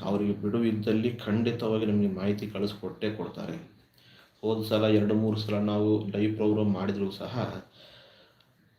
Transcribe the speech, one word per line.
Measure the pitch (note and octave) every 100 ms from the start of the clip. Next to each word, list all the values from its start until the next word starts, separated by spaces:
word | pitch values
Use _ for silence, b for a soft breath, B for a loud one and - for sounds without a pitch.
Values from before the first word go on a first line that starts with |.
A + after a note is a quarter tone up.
ಅವರಿಗೆ | F#2+ G2+ G#2
ಬಿಡುವಿದ್ದಲ್ಲಿ | G2 G#2 A#2 A2+ G#2+ G#2+ G#2+ A#2 B2
ಖಂಡಿತವಾಗಿ | - G#2+ A#2 A#2 A2+ A2 A2
ನಮಗೆ | G#2 G2+
ಮಾಹಿತಿ | F#2 G2+ G#2 G#2
ಕಳಿಸ್ಕೊಟ್ಟೇ | G2 G2+ - F#2 - G#2+
ಕೊಡ್ತಾರೆ. | G#2+ F2 - - E2+ - - b b b b b _
ಹೋದ | G#2+ A2+ G#2+
ಸಲ | A2
ಎರಡು | A2 G#2+ G#2
ಮೂರು | G#2+ A2 G#2+
ಸಲ | - G#2
ನಾವು | G#2 G#2 G#2+ G#2+ -
ಲೈವ್ | G2+ G#2+
ಪ್ರೋಗ್ರಾಮ್ | G#2+ G#2+ G#2+ G#2
ಮಾಡಿದ್ರೂ | F#2 G2 G2+ G2
ಸಹ | - - B2 G#2+ F#2 - B B B B B B B B _ _